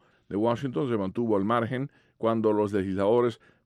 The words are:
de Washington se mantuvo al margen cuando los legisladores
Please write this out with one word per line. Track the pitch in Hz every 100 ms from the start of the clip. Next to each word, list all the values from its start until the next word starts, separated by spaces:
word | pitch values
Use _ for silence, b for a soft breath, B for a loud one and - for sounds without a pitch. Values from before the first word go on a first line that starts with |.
| b b b
de | 95
Washington | 117 117 139 143 139
se | 113
mantuvo | 95 95 117 104
al |
margen | 98 120 117 127 139 b b b
cuando | 113 113 107
los | 104 104
legisladores | 104 95 95 98 120 120 113 b b